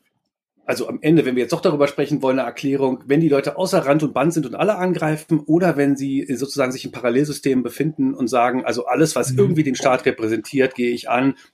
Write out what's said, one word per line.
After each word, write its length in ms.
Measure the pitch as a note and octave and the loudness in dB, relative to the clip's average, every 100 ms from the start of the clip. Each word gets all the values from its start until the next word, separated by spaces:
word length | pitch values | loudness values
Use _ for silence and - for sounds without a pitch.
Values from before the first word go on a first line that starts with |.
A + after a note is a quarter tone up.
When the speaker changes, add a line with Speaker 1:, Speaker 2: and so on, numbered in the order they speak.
| _ _ _ _ _ _ | _ _ _ _ _ _
Speaker 1:
also 240 | - B2 A#2 | -6 -6 -6
am 120 | B2 | -2
Ende, 240 | D3+ D#3+ B2+ | 2 4 4
wenn 100 | B2 | 0
wir 60 | |
jetzt 100 | A#2 | -2
doch 80 | E3 | 0
darüber 280 | F#3 C#3+ C#3 | 0 2 0
sprechen 340 | - C#3 C#3 | 0 -2 0
wollen, 180 | C3 C3 | 0 0
eine 80 | A#2+ | -2
Erklärung, 560 | - C#3 C3+ C3+ B2+ B2 | -4 -4 0 0 -2 0
wenn 120 | D3 | 2
die 80 | D#3+ | 4
Leute 300 | C#3 - - | 2 0 -4
außer 220 | F#3 F#3 | 0 0
Rand 240 | C3+ D3+ | 2 2
und 100 | C#3+ | 0
Band 180 | B2 D#3 | 0 0
sind 140 | E3 B2+ | 0 -4
und 100 | A2+ | -2
alle 200 | F#3 G3 | -2 0
angreifen 640 | F#3 D#3+ D#3 D#3 - D#3 | -2 -2 -2 -4 -2 -2
oder 360 | D#3 E3 F3+ C#3+ | 2 2 2 2
wenn 220 | C#3+ C#3 | 2 0
sie, 240 | C#3 C3+ | -2 -4
äh, 140 | - B2 | -4 -4
sozusagen 360 | C3+ C3+ B2+ | -4 -2 -2
sich 140 | B2+ A#2+ | -4 -10
in 60 | |
Parallelsystemen 720 | - B2 B2 D3 C#3+ C#3 B2+ | -4 0 2 0 -2 0 0
befinden 520 | A#2+ - D3+ D3 C3+ | -2 -2 -4 0 -2
und 140 | C3+ A#2 | 0 0
sagen, 360 | A#2+ B2 B2+ | 2 2 0
also 220 | A#2+ A#2 - | -2 -4 -2
alles, 300 | B2+ D#3 B2+ | 2 2 0
was 180 | B2 | 0
Speaker 2:
Mhm. 60 | B2+ | 2
Speaker 1:
irgendwie 240 | - D#3 | 2 2
den 120 | C#3 B2 | 0 0
Staat 300 | C3+ B2+ C3 | 0 2 0
repräsentiert, 680 | A#2+ A2 A2 - C3+ B2 - | 0 -2 -2 -2 0 0 0
gehe 160 | A#2+ | -2
ich 180 | A#2+ A#2+ | -2 -2
an. 240 | A#2+ C3+ - - | 0 0 -2 -10